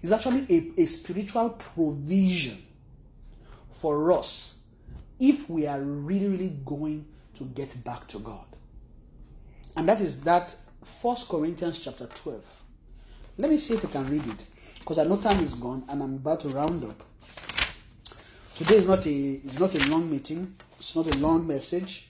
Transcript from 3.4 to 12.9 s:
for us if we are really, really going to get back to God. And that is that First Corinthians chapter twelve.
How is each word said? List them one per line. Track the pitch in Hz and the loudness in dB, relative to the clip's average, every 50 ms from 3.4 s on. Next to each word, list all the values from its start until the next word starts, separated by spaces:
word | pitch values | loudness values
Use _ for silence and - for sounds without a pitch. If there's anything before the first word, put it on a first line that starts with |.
| - - - - - - | -20 -20 -20 -20 -20 -20
for | - - - 156 147 147 151 170 180 | -18 -4 -2 0 0 2 4 4 4
us | 151 - - - - - - - - - - - - - - - - - - - - | 4 2 -2 -10 -10 -12 -14 -16 -20 -20 -20 -20 -20 -20 -16 -16 -16 -16 -18 -6 4
if | 254 269 285 - - - | 6 6 6 6 2 -4
we | 165 160 147 | -2 -2 0
are | 143 143 139 | 0 -2 -2
really, | 139 143 143 147 143 151 190 202 196 202 | -4 -4 -4 -4 -4 -2 0 0 2 0
really | 190 175 185 185 151 139 131 | 0 0 -2 -4 -6 -6 -8
going | 135 147 143 151 151 151 151 147 - - - - - - - | -6 -6 -4 -4 -4 -4 -6 -8 -14 -20 -20 -20 -20 -16 -14
to | 127 | -14
get | 131 123 131 139 131 - 131 117 | -12 -8 -8 -10 -10 -10 -12 -10
back | - 120 113 - - | -8 -10 -10 -10 -12
to | - 104 | -12 -12
God. | 107 117 104 98 - - - - - - - - - - - - - - - - - - - - - - - - - - - | -10 -12 -12 -14 -16 -20 -20 -20 -20 -20 -20 -20 -20 -20 -20 -20 -20 -20 -20 -20 -20 -20 -20 -20 -20 -20 -20 -20 -20 -10 -6
And | 165 160 170 | 0 4 4
that | 214 208 | 4 4
is | 208 165 139 131 139 | 2 -2 -4 -4 2
that | 165 170 175 175 - - - - - - - - - - - | 4 4 4 4 0 -14 -18 -20 -20 -20 -20 -20 -20 -20 -4
First | - 240 247 240 - - | -2 -2 -2 -2 -4 -4
Corinthians | - 160 151 160 170 170 180 170 165 - - | -2 -2 -2 -2 -2 -4 -4 -6 -4 -6 -10
chapter | 135 123 - 127 | -12 -12 -12 -14
twelve. | 117 - - - 160 127 107 98 - - - - - - - - - | -14 -14 -12 -10 -10 -10 -10 -14 -18 -20 -20 -20 -20 -20 -20 -20 -20